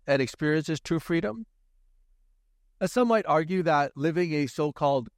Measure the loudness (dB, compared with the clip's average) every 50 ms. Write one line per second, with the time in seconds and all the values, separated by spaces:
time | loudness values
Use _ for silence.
0 | _ 0 0 0 0 -2 -4 -4 -2 0 0 0 -2 -2 -6 -6 -4 -2 -4 -4
1 | -2 -2 -2 -2 -2 -4 -6 -8 -12 -16 _ _ _ _ _ _ _ _ _ _
2 | _ _ _ _ _ _ _ _ _ _ _ _ _ _ _ -6 -4 -2 0 2
3 | 2 4 2 2 2 2 2 2 2 2 0 0 2 2 2 2 2 0 -2 -2
4 | -2 0 0 0 0 0 0 -2 -2 -2 -2 -2 -4 -4 -2 0 0 2 2 0
5 | -2 -4 -12